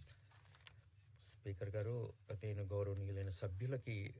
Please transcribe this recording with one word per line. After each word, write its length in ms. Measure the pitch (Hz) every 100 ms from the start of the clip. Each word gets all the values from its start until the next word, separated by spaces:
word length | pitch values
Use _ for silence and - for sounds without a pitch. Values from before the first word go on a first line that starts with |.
| - - - - - - - - - - - - -
స్పీకర్ 440 | - 101 95 101
గారు, 440 | 104 107 120 107 - - 104
నేను 200 | 110 101
గౌరవనీయులైన 640 | 95 101 101 98 98 98 98
సభ్యులకి 840 | 90 98 92 123 135 - 107 101 -